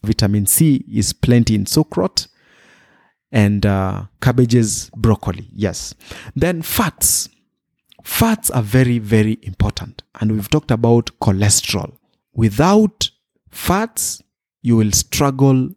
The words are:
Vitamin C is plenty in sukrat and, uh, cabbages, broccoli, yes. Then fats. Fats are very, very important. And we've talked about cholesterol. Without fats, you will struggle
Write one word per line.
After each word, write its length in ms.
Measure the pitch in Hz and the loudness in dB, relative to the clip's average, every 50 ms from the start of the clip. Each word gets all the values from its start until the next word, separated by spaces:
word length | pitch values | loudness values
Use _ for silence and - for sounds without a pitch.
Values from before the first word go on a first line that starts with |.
| - | -2
Vitamin 420 | 104 110 - 113 101 101 104 101 | -2 0 0 2 2 2 0 0
C 380 | - - - 160 160 139 127 - - - | 0 2 2 4 4 4 2 -2 -4 -4
is 200 | 110 101 - - | -4 -4 -4 -4
plenty 420 | _ - - 123 120 113 - 110 | _ 0 2 4 4 4 2 2
in 120 | 104 101 | 0 -2
sukrat 600 | - - 151 156 _ - - 185 185 _ - - _ _ _ _ _ _ _ _ _ _ _ _ _ _ _ _ _ _ _ _ _ | 0 0 0 0 _ -2 -4 -4 -2 _ -6 -10 _ _ _ _ _ _ _ _ _ _ _ _ _ _ _ _ _ _ _ _ _
and, 340 | - 117 104 104 104 101 98 | 0 2 2 4 2 2 0
uh, 420 | 104 98 95 95 95 98 95 95 101 _ _ | 0 0 0 -2 -2 -4 -6 -10 -12 _ _
cabbages, 720 | - 131 123 127 127 117 120 123 113 107 - - - - - | 0 0 2 2 2 4 4 2 2 2 -2 -6 -10 -12 -12
broccoli, 520 | 113 110 113 107 - - - 90 90 - - - | -2 0 0 0 0 -2 -8 -8 -8 -10 -16 -8
yes. 400 | 98 104 98 85 - - - - _ - - - - - - - | -4 -4 -4 -4 -6 -12 -14 -16 _ -20 -20 -20 -18 -18 -12 -4
Then 280 | 139 139 175 185 165 160 | -2 -2 -2 -2 -4 -6
fats. 680 | - - - - - - _ - - - - - - _ _ _ _ _ _ _ _ _ _ _ _ _ _ _ | -6 -4 -2 -2 -2 -2 _ -2 -2 -2 -2 -4 -8 _ _ _ _ _ _ _ _ _ _ _ _ _ _ _
Fats 480 | - - - 226 226 220 214 - - | -8 -2 0 0 0 0 -2 -4 -4
are 120 | - 131 113 | -2 -2 -4
very, 360 | 104 104 131 131 123 120 120 | 0 2 2 2 2 0 -2
very 400 | 107 104 113 110 107 107 110 - _ | -2 0 2 2 2 2 -2 -4 _
important. 600 | 101 92 _ - 104 - - - - - - - _ _ - | -14 -4 _ -2 -2 -2 -6 -12 -14 -16 -20 -20 _ _ -4
And 120 | 113 107 107 | -2 -2 -2
we've 180 | 107 98 - | -2 -2 0
talked 220 | - 151 - - 131 | -2 -2 0 0 -2
about 400 | 113 117 117 117 120 113 - - _ | 0 4 4 4 4 2 -2 -6 _
cholesterol. 760 | - 110 98 95 104 101 98 - - - - 101 - - - _ _ _ _ _ _ _ _ | 0 0 0 2 2 2 2 0 -2 -4 -6 -6 -6 -8 -14 _ _ _ _ _ _ _ _
Without 760 | 123 113 110 98 110 147 175 202 214 220 208 _ _ - - _ _ _ _ _ _ _ _ | 0 0 0 2 2 2 4 4 4 4 2 _ _ -8 -8 _ _ _ _ _ _ _ _
fats, 720 | _ - - - 175 196 220 226 _ - - - - - _ _ _ _ _ _ _ _ _ | _ -10 -4 -2 -2 -2 -2 -6 _ -8 -8 -8 -8 -12 _ _ _ _ _ _ _ _ _
you 140 | 113 113 | 0 2
will 140 | 113 110 104 | 2 2 2
struggle 800 | 104 - - _ - - 151 139 135 131 139 139 135 131 127 131 - | 0 -2 -4 _ -2 -2 -2 -2 2 2 4 4 4 2 0 -2 -8